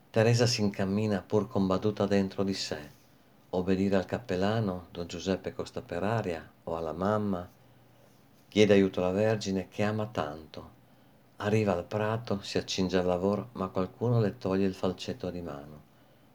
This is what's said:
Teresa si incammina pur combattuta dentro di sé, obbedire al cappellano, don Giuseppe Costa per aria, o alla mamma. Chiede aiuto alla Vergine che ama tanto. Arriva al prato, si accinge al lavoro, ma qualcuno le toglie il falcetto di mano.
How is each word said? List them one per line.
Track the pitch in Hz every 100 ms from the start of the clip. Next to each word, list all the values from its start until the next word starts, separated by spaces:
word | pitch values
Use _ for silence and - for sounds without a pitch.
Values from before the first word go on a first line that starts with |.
| _
Teresa | 113 110 120 120
si | 113
incammina | 101 98 95 101 110 98 -
pur | 107 98
combattuta | 101 95 92 107 104 101
dentro | 101 95 -
di | 98
sé, | 95 - 78 76 - - - - - -
obbedire | 92 90 95 98 95
al | 90
cappellano, | 92 - 90 98 113 104 90 -
don | 87 85
Giuseppe | 85 85 98 -
Costa | - - -
per | - 87
aria, | 95 113 95 80 - - -
o | 82
alla | 82
mamma. | 80 95 107 104 90 90 - - - - - - - - - -
Chiede | 101 104
aiuto | 101 98 95
alla | 90
Vergine | 95 110 110 98 95 90
che | -
ama | 104 110 107
tanto. | - 76 78 78 - 80 - - - - - - -
Arriva | 104 110 101
al | 87 -
prato, | 107 107 113 120 101
si | - 98
accinge | - - 90 92
al | 90
lavoro, | 87 98 104 120
ma | - 95
qualcuno | 95 92 - 117 117
le | 104 -
toglie | 95 95 98
il | 95
falcetto | 95 92 - 87 90
di | 87
mano. | 85 71 73 76 - - - - -